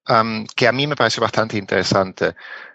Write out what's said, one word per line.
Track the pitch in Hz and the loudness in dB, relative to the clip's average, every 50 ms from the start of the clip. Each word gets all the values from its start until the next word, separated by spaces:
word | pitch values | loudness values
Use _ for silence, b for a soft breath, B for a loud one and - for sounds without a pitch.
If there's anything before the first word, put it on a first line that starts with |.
| _ - | _ 2
um, | 127 113 110 113 110 110 107 - - | 2 4 2 2 -2 -6 -8 -8 -2
que | - 127 | 2 2
a | 117 117 | 2 2
mí | 131 143 | 2 0
me | 151 147 | -2 0
parece | - 123 113 - - | 0 0 0 2 0
bastante | 113 107 - - 110 110 - 107 | -2 0 0 0 -2 0 -2 -6
interesante. | 95 - 101 98 92 - - 101 95 95 90 - 87 87 - B B B B B B B B | -4 -2 0 0 0 2 2 2 0 0 -2 -2 -2 -2 -2 B B B B B B B B